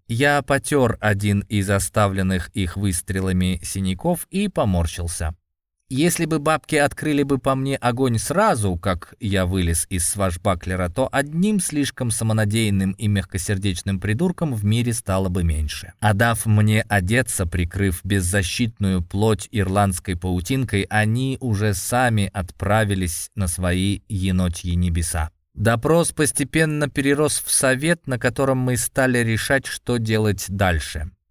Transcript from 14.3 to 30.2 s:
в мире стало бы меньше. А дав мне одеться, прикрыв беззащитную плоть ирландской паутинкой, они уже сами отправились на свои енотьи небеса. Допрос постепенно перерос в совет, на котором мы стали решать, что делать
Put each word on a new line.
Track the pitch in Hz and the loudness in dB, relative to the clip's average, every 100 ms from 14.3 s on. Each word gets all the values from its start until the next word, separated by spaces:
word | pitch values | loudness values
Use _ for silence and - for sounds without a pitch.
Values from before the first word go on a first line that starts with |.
| 175 165 | -2 -4
в | 117 | -2
мире | 101 110 120 | 0 2 0
стало | 117 - 95 95 | -2 -2 -2 0
бы | 90 | 0
меньше. | 85 78 76 - - - | 0 0 -4 -6 -14 -2
А | 107 | 0
дав | 101 117 113 110 | 2 2 2 2
мне | 107 107 107 | 4 4 2
одеться, | 113 104 90 117 127 - 90 | 2 0 2 0 0 -2 -2
прикрыв | 95 85 98 98 90 | -2 -2 0 -2 -2
беззащитную | 95 101 92 101 90 - 120 - 101 95 | -2 0 0 0 0 -2 -4 0 0 0
плоть | 87 98 110 107 - | -2 0 2 2 -2
ирландской | 110 92 95 101 90 - 87 | -2 0 2 2 0 -4 -4
паутинкой, | 92 90 87 135 123 101 95 | -2 -2 -2 -2 0 -2 0
они | 107 107 117 135 131 | 0 2 0 -2 -4
уже | 127 101 107 | -2 0 0
сами | 98 - 123 127 110 98 | -2 -2 0 2 2 0
отправились | 104 90 - 98 107 107 98 90 85 - | -2 -8 -6 0 2 2 0 -2 -4 -8
на | - 92 | -4 -4
свои | - 90 90 95 98 - | -2 0 2 0 -2 -4
енотьи | 98 95 92 90 85 90 87 | -2 0 2 0 -2 -2 0
небеса. | 90 85 85 85 78 - _ - | 0 0 -2 -2 -4 -8 _ -2
Допрос | 107 117 143 165 165 | 0 2 4 4 2
постепенно | - 151 - 139 165 160 151 147 | 0 -2 0 -2 0 0 0 -2
перерос | 131 139 143 151 - | 0 0 2 2 0
в | - | -2
совет, | - 139 131 151 170 - | 0 2 2 0 -2 -2
на | 127 | -2
котором | 127 117 135 131 | -2 0 0 2
мы | 127 123 | 0 0
стали | - - 131 123 | -2 0 2 2
решать, | 117 110 - 139 - | 2 0 2 0 0
что | - - 123 | -6 -2 -2
делать | 110 110 | 0 2